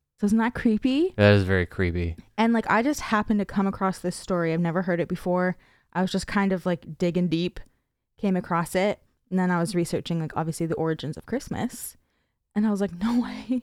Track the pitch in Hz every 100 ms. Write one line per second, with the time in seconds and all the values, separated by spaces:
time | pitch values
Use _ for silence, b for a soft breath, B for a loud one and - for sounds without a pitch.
0 | _ _ 202 220 226 - 240 214 254 269
1 | 359 349 104 104 - 95 87 - 92 85
2 | 85 82 - - 226 233 - 202 240 302
3 | - 214 214 214 196 - 196 196 190 180
4 | 175 - - 185 165 165 170 165 180 170
5 | 160 180 185 180 180 175 b b b 170
6 | 185 190 - 208 196 185 180 175 - 156
7 | 170 170 180 160 180 - - _ _ _
8 | _ _ 202 185 175 170 170 185 196 -
9 | _ _ _ 185 180 175 170 175 170 165
10 | - 170 156 - 160 160 165 165 160 160
11 | 160 - - 247 - - 240 - - -
12 | _ _ _ _ _ - 220 202 202 170
13 | 214 240 247 254 - 254